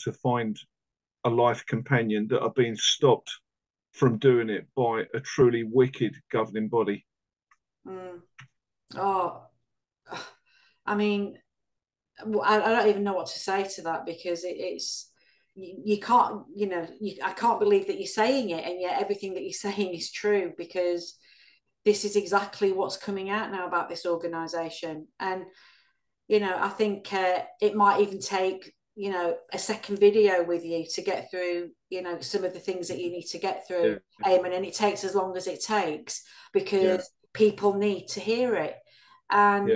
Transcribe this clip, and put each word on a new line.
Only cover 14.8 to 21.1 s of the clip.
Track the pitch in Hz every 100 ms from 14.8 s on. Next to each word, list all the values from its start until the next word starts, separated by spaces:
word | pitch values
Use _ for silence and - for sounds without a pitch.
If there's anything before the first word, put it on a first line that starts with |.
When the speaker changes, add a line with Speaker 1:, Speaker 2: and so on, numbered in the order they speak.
| - - - _ _ _ _ 190
Speaker 2:
you, | 185 185
you | 214 202
can't, | - 247 - 208 - 202
you | 202
know, | 175 165 -
you, | 202 -
I | 190
can't | - - -
believe | 208 392 -
that | 196
you're | 180
saying | 220 226 269 208
it, | 165 -
and | 180
yet | 180 -
everything | 208 202 196
that | 180
you're | 185
<laughs> | - 202
saying | 202 185
is | 170 -
true, | - 208 202 175 165
because | 170 185 175 175 170